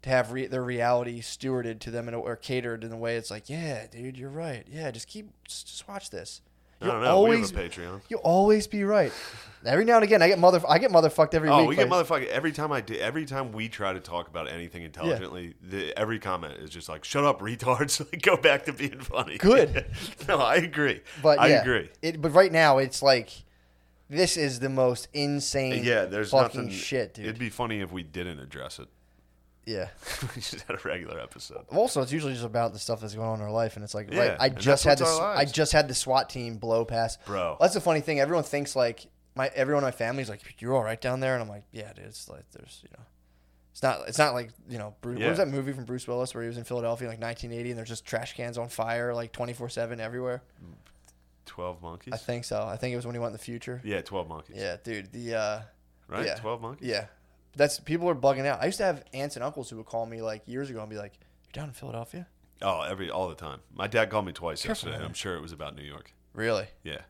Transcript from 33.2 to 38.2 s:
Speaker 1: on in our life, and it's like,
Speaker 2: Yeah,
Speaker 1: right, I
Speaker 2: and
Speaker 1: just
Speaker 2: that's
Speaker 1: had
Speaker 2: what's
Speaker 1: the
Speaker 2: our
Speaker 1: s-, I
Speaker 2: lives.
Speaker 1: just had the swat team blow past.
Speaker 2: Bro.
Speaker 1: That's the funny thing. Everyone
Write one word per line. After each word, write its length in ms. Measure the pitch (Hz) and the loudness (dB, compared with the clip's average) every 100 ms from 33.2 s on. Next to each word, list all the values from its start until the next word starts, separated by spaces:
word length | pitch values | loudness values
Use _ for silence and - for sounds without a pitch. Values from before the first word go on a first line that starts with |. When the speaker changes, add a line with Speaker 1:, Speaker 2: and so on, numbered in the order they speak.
| 113 | -4
Speaker 1:
on 80 | 110 | -4
in 60 | 104 | -2
our 60 | |
life, 240 | 110 113 - | -2 -2 -4
and 80 | |
it's 100 | 104 | -10
like, 180 | 104 104 | -10 -4
Speaker 2:
Yeah, 80 | 151 - | 0 2
Speaker 1:
right, 80 | 82 | 2
I 80 | 135 | 0
Speaker 2:
and 80 | 135 | 2
Speaker 1:
just 240 | 107 139 | 4 6
Speaker 2:
that's 160 | 156 139 | 6 6
Speaker 1:
had 60 | 165 | 4
Speaker 2:
what's 120 | 160 | 2
Speaker 1:
the 60 | |
Speaker 2:
our 100 | 196 | 0
Speaker 1:
s-, 40 | 190 | 0
I 20 | |
Speaker 2:
lives. 100 | 143 | 0
Speaker 1:
just 200 | 151 151 | 2 4
had 160 | 156 147 | 4 4
the 60 | |
swat 360 | 123 - 131 120 | -2 2 2 2
team 240 | 127 117 110 | -8 -8 -6
blow 260 | 113 113 | 0 2
past. 400 | 113 113 113 - - | 2 0 -2 -4 -6
Speaker 2:
Bro. 320 | 101 87 71 | -2 -2 4
Speaker 1:
That's 160 | 180 190 | 4 4
the 40 | |
funny 200 | 170 156 | 2 2
thing. 180 | 147 | 2
Everyone 240 | 147 | 0